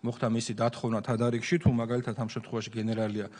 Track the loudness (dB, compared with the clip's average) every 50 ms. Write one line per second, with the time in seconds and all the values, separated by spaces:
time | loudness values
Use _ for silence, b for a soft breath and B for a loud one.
0 | -2 -4 -4 0 0 2 2 2 0 -2 -2 0 0 0 0 0 -2 0 0 0
1 | 0 0 0 2 2 2 2 0 0 2 0 6 6 6 4 6 0 0 0 -2
2 | 0 -2 -4 -4 -4 -4 -4 -8 -8 -4 -4 -4 -4 -4 -4 -4 -2 0 0 0
3 | 0 0 -2 -4 -6 -6 B B